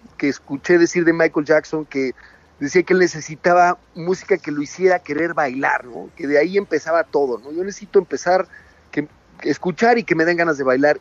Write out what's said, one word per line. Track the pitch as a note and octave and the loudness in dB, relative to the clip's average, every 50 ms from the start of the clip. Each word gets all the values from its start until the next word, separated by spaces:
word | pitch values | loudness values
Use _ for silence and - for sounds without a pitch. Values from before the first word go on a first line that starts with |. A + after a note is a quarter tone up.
| _ - _ | _ -20 _
que | - - C#3+ | -4 -2 -2
escuché | C3 - _ - C#3+ C#3 - - F3+ E3+ | -2 -4 _ -12 -12 -8 0 2 4 4
decir | E3+ E3 - F3+ E3+ | 4 2 2 0 2
de | E3 E3 | 2 2
Michael | E3 E3 D#3+ - E3+ D3+ | 4 2 2 2 -2 0
Jackson, | D3+ D#3 D#3 D3+ - - D#3 D3+ | 2 2 2 2 -2 -8 -8 -8
que | - - C#3 C3+ B2+ - _ - - _ _ _ _ _ - | -6 -6 -4 -4 -4 -6 _ -16 -20 _ _ _ _ _ -8
decía | C#3 C#3 - F3+ E3+ | -6 0 0 0 2
que | - F3+ | 2 2
él | F#3 | 2
necesitaba | F3+ E3 - D#3 C#3 - D#3 - - F3+ F3 F3+ F3 F3 F3+ - _ _ - | 2 2 0 -4 -12 -12 -12 -4 0 2 4 4 4 2 0 -2 _ _ -16
música | F3 D#3+ F3 F#3 F3+ - - G3 | -10 -6 -4 -4 -4 -2 -2 -2
que | E3+ - D#3 D3 | -2 -2 -6 -6
lo | D3 D3 | -6 -8
hiciera | C#3 - - F3+ F#3 F3+ F3+ | -8 -6 0 2 2 2 2
querer | - - D3 D3+ E3 E3+ E3+ | -2 -4 -6 -4 -4 -4 -2
bailar, | E3 D3+ C3+ B2+ C3+ C#3 D3 C#3 C3+ - | -2 -4 -2 -2 -4 -2 -2 -2 -4 -6
¿no? | B2 A2+ E2+ F2+ - _ | -10 -16 -16 -16 -16 _
Que | - - C#3 | -10 -6 0
de | C#3+ C#3+ | 2 2
ahí | D#3 F3+ F#3+ G3+ | 2 2 0 -2
empezaba | G3+ - E3 D3 - D#3+ E3 E3+ D#3 | -2 -2 -4 -4 -2 0 0 0 0
todo, | - - D3+ C#3+ C3 A#2+ G#2 | 0 0 0 0 0 -2 -6
¿no? | A#2 C#3 | -8 -10
Yo | D3+ E3+ F#3 | -8 -8 -8
necesito | G3+ F#3+ - G#3 - - G3+ | -8 -8 -12 -8 0 2 2
empezar | F3+ - D3 C3 - F3 F#3 F#3 F#3 - - - - _ _ _ _ _ - | 2 2 -6 -6 -2 0 0 0 0 -2 -10 -20 -20 _ _ _ _ _ -6
que, | D3+ D3 - _ _ _ _ _ - | -6 -6 -6 _ _ _ _ _ -8
que | - C#3+ | -4 -4
escuchar | C#3+ - - F3+ E3 - A3+ A#3 A#3+ A#3 | -4 -2 -4 -6 -2 0 2 2 2 2
y | F#3+ | 2
que | - F3 | -2 0
me | D#3+ D#3+ | 0 2
den | E3+ F3 | 0 2
ganas | E3+ E3+ E3 D3+ C3+ | 0 0 0 0 -2
de | C#3+ | 0
bailar, | C3 B2+ C3 C#3+ D3 D3+ - | 0 2 2 4 2 2 0